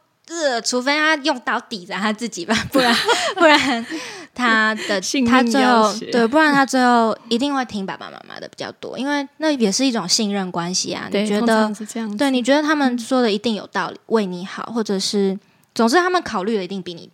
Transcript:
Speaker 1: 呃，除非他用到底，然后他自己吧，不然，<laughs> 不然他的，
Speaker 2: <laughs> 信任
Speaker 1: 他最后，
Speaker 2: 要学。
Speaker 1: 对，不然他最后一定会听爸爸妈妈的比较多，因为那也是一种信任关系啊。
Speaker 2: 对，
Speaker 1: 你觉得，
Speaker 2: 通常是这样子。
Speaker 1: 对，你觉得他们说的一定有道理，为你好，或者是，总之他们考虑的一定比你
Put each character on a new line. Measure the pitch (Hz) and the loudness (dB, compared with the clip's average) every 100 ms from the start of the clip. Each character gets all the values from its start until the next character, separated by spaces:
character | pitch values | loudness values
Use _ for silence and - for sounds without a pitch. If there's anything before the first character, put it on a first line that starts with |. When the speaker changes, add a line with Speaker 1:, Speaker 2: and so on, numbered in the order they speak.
| _ _ _ | _ _ _
Speaker 1:
呃， | 330 294 240 | -4 -2 0
除 | 226 247 | -2 -2
非 | 254 | 0
他 | 294 311 311 | 0 2 0
用 | 269 254 | 0 -4
到 | 240 226 | -2 -4
底， | - 233 175 | -4 -12 -8
然 | 185 | -4
后 | |
他 | 214 | -2
自 | 214 233 | -2 -6
己 | - | -8
吧， | 170 220 - | -2 -2 0
不 | 269 | 2
然， | 247 233 392 | 4 2 2
<laughs> | 719 698 392 | 0 0 4
不 | |
然 | 339 294 269 240 233 320 466 403 320 | 6 6 4 -2 -4 -10 -10 -14 -14
他 | - 247 226 220 214 - | -2 2 2 2 0 -2
的， | 202 | -4
Speaker 2:
<laughs> | |
信 | 190 285 | -2 0
任 | 240 | 4
Speaker 1:
他 | 247 | 4
最 | 240 269 | 4 4
后， | 254 | 4
Speaker 2:
要 | 240 214 | 4 4
学。 | 208 - | 0 -2
Speaker 1:
对， | 247 226 | 0 2
不 | 285 | 4
然 | 311 | 4
他 | 277 269 | 4 2
最 | 262 | 2
后 | 247 240 226 - 233 | 4 4 2 0 -2
一 | 226 | -2
定 | 285 | 0
会 | 277 247 | -2 -4
听 | 214 190 | -6 -8
爸 | 139 | -10
爸 | 98 | -14
妈 | 69 - | -18 -18
妈 | 50 | -16
的 | - | -16
比 | - | -12
较 | 107 | -12
多， | - - - | -10 -12 -6
因 | 262 | -4
为 | 294 277 - | -2 -4 -4
那 | 311 | -2
也 | 285 220 | 2 2
是 | 196 269 | 2 0
一 | |
种 | 226 175 | 0 0
信 | - 214 | 0 0
任 | 202 185 | -2 -4
关 | 180 170 | -4 -4
系 | 180 - | -4 -4
啊。 | - - | -6 -4
Speaker 2:
对， | 196 | -2
Speaker 1:
你 | 208 | 0
觉 | |
得， | 208 | 0
Speaker 2:
通 | 233 | 2
常 | 220 214 | 4 2
是 | 208 214 | -2 -8
这 | 233 | -8
样 | 226 | -8
子。 | 208 | -2
Speaker 1:
对， | 285 | 0
你 | 254 | 2
觉 | 233 | 2
得 | 277 | 2
他 | 302 | 2
们 | 302 269 247 | 2 2 0
说 | 226 262 | -2 0
的 | 240 | 2
一 | 208 | 0
定 | 240 | -2
有 | 208 - | -4 -6
道 | 196 175 | -6 -6
理， | - - | -8 -2
为 | 226 202 | 0 0
你 | 180 | -4
好， | 196 - - | -10 -10 -8
或 | 233 | -6
者 | 214 196 | -2 -2
是， | - 208 196 190 - _ _ | -2 0 0 -2 -8 _ _
总 | - 226 | 2 4
之 | 311 | 4
他 | 359 | 2
们 | 359 | 0
考 | 330 214 | -2 -4
虑 | 185 226 | -2 -2
的 | |
一 | 180 | -4
定 | 196 | -6
比 | 175 | -8
你 | 170 - | -12 -18